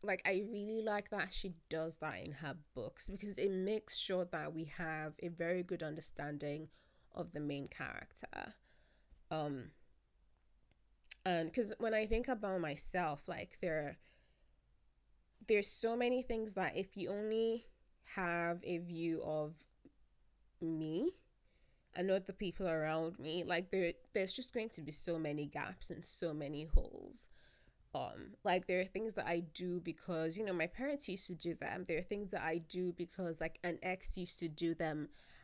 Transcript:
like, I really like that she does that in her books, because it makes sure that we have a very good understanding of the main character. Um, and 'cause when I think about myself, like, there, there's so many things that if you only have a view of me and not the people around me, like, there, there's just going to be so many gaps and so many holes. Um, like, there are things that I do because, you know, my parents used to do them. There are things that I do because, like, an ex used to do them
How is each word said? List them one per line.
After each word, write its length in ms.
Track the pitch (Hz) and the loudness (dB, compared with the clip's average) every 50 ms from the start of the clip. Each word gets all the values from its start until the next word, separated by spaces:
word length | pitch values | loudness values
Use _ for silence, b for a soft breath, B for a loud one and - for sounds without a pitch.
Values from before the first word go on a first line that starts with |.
| - | 0
like, 180 | 208 190 185 - | 0 0 2 4
I 180 | - 190 185 208 220 | 4 4 4 2 0
really 320 | 233 208 202 214 220 226 220 | -2 -2 -2 0 0 0 2
like 260 | 220 208 208 202 - | 2 2 0 0 -2
that 240 | 214 196 160 185 - | -2 -2 -2 -2 -2
she 220 | - - 185 170 - - - | -4 -4 -4 -6 -8 -6 -4
does 280 | 156 160 160 165 156 | -2 -2 0 -2 -2
that 220 | - 156 156 117 90 - | -4 -4 -4 -4 -4 -6
in 100 | - 143 | -8 -8
her 240 | 139 165 143 - 151 - - - | -6 -6 -8 -8 -8 -12 -10 -8
books, 340 | 131 107 - - - - - | -6 -6 -6 -6 -6 -6 -6
because 300 | 190 - 208 208 190 - | -6 -6 -6 -4 0 0
it 100 | 165 202 | 2 2
makes 480 | 190 185 185 202 214 214 - - - | 2 2 2 0 0 0 -2 -4 -4
sure 280 | - - - 190 185 175 | -4 -2 0 0 0 0
that 280 | 180 - 156 151 151 160 | 0 -2 -2 -2 -2 -2
we 120 | 160 165 | -2 -4
have 480 | 147 - - 175 160 156 156 156 156 151 - 185 | -4 -4 -4 -2 -2 -2 -2 -2 -4 -4 -4 -6
a 60 | 170 | -4
very 340 | 165 170 170 170 180 180 175 | -2 0 2 4 4 2 2
good 180 | 180 185 170 | 0 -2 -2
understanding 840 | 160 151 151 160 160 - - - 147 147 147 143 147 147 143 156 160 156 b b b b b b b b - | -2 -2 -4 -4 -6 -6 -4 -4 -4 -2 -2 -2 -2 -2 -2 -2 -4 -8 b b b b b b b b -6
of 180 | - 175 170 | -6 -6 -4
the 80 | 170 151 | -4 -2
main 280 | 147 147 143 139 139 | -2 -2 -2 -2 -4
character. 840 | - - - 131 - - - - - - - - - - - - - - - b b b b b b b b b b b - - - | -6 -6 -6 -6 -6 -6 -8 -10 -12 -12 -14 -12 -8 -8 -8 -8 -8 -10 -14 b b b b b b b b b b b -20 -8 -4
Um, 400 | 156 156 147 147 139 131 - - - - - - - _ _ _ _ _ _ _ _ _ _ _ - _ - _ _ _ _ _ _ _ _ - - - - | -2 0 0 0 -2 -4 -6 -10 -14 -20 -20 -20 -20 _ _ _ _ _ _ _ _ _ _ _ -20 _ -20 _ _ _ _ _ _ _ _ -16 -12 -4 0
and 260 | 185 175 165 160 160 | 2 4 4 2 4
'cause 220 | - 262 226 208 220 - | 2 2 2 2 0 0
when 160 | 233 220 220 | 2 4 4
I 100 | 214 214 | 4 4
think 220 | 208 233 226 247 | 6 4 4 4
about 340 | 269 254 208 214 196 190 180 | 2 2 2 2 0 2 2
myself, 680 | 165 151 143 - - - - 180 175 156 147 - - | 2 0 -2 -2 -2 0 2 2 2 2 0 -2 -4
like, 300 | - 165 - - - - - | -6 -6 -6 -6 -8 -6 -2
there, 380 | 196 175 156 156 147 143 170 b b b b b b b b b b b b _ _ _ - _ _ _ _ _ _ _ - _ _ _ _ - 208 | 0 2 2 2 0 -2 -6 b b b b b b b b b b b b _ _ _ -20 _ _ _ _ _ _ _ -20 _ _ _ _ -6 2
there's 200 | - 214 208 202 | 4 4 4 4
so 280 | - - - - 226 233 | 4 2 2 2 2 2
many 260 | 247 247 240 254 254 | 4 4 4 4 2
things 320 | 247 - 233 220 220 214 190 | 2 0 0 0 0 0 0
that 240 | 196 180 143 - | 0 0 2 2
if 180 | 185 190 190 - | 0 -2 -2 -4
you 140 | 202 165 - | -4 -2 -2
only 560 | 202 208 214 214 220 226 226 226 226 233 - - - _ _ - - _ - - - | 0 0 0 2 2 4 4 4 2 0 -2 -10 -20 _ _ -20 -20 _ -18 -8 -4
have 500 | 196 185 175 170 170 170 170 170 175 175 | -2 0 2 2 2 2 2 0 0 0
a 140 | - 180 | -2 -2
view 460 | 170 175 175 170 165 165 165 160 160 - | -2 -2 -4 -2 0 2 2 2 2 0
of 320 | - 156 156 151 151 160 - - - _ _ - - - _ - _ _ _ - - _ _ _ _ _ - | 0 0 0 0 -2 -6 -10 -18 -20 _ _ -20 -20 -20 _ -20 _ _ _ -20 -20 _ _ _ _ _ -2
me 520 | 170 165 160 156 160 156 160 185 269 359 - - - _ _ _ b b b b b b b b b b - | 0 0 0 0 0 0 2 2 2 0 0 -4 -10 _ _ _ b b b b b b b b b b -4
and 120 | - 180 | 0 4
not 200 | 190 190 196 185 | 4 4 4 2
the 60 | - 185 | -2 -6
people 340 | - 214 175 - - 190 | -4 -4 -4 -2 0 0
around 500 | 175 160 156 156 156 156 160 160 165 - | 2 2 2 2 2 2 2 0 0 -2
me, 260 | - 135 156 165 180 170 | -4 -4 -2 -2 0 2
like, 280 | 175 175 170 180 - | 2 2 2 2 2
there, 220 | - 190 180 170 - - - - - | 2 2 4 2 0 -2 -6 -2 0
there's 200 | 202 190 185 - | 2 2 2 0
just 200 | - 247 - - | -4 -6 -4 -2
going 160 | 240 220 226 | -2 -2 -2
to 120 | - 170 | -4 -6
be 100 | 147 143 | -6 -6
so 260 | - - - 180 170 | -4 -2 0 0 2
many 300 | 160 156 147 147 151 147 | 2 2 0 0 0 -2
gaps 420 | - - 147 - - 180 - - - | -2 -2 -2 -4 -4 -4 -8 -8 -8
and 160 | - 151 175 | -8 -6 -6
so 260 | - - - 180 165 | -6 -4 -2 -2 -2
many 340 | 151 151 147 139 151 147 156 | 0 -2 -2 -4 -4 -4 6
holes. 640 | 156 - - - - - - 50 50 - - - b b b b b b b b b b b - _ - | 8 8 8 8 6 -2 -8 -10 -8 -8 -8 -10 b b b b b b b b b b b -12 _ -4
Um, 400 | 135 127 - - - - - 202 - - | -2 -2 -4 -6 -8 -12 -12 -12 -2 2
like, 240 | 202 180 185 - | 4 4 4 4
there 140 | - 180 185 | 4 2 2
are 40 | 185 | 2
things 300 | 185 - - 220 226 - | 2 -2 -2 -2 -2 -2
that 100 | 202 - | -2 0
I 140 | 151 175 170 | 2 0 0
do 400 | 175 156 - - 180 180 175 175 | 0 -4 -6 -4 -2 -2 -2 -2
because, 580 | 170 170 160 - - 190 175 160 160 165 160 | -2 -4 -6 -4 -4 -2 0 2 2 0 0
you 80 | 202 220 | 0 0
know, 80 | 202 180 | 0 2
my 140 | 170 160 | 2 0
parents 420 | 175 - - 254 285 285 277 - - | 0 0 -2 -2 -2 -2 -2 -2 -4
used 160 | 180 190 - | -4 -4 -4
to 60 | - 180 | -4 -6
do 220 | 160 - 170 165 | -4 -4 -4 -2
them. 300 | - - 170 - 185 180 | -2 -4 -4 -4 -2 -2
There 100 | 185 - | 0 0
are 60 | - 180 | 0 0
things 280 | - 208 202 208 185 | -2 -4 -4 -2 -2
that 120 | 202 180 - | -2 -2 0
I 140 | 160 165 | 0 0
do 360 | 170 165 - - 180 185 180 170 | -2 -2 -2 -2 0 0 0 0
because, 460 | - 170 170 - 190 185 170 160 - | -2 -6 -6 -4 -2 -2 -2 0 -2
like, 160 | 160 165 - - - | -2 -4 -4 -4 -4
an 160 | 175 165 - | -4 -2 -2
ex 340 | - 185 185 185 - - - | -2 -2 -2 -2 -2 -2 -2
used 220 | 190 175 - - - | -2 -2 -4 -2 -2
to 100 | 175 160 | -2 -4
do 260 | 156 - 170 165 165 | 0 0 0 2 2
them 340 | - 170 156 151 151 147 - B B B B B B | 2 0 0 0 0 -4 -6 B B B B B B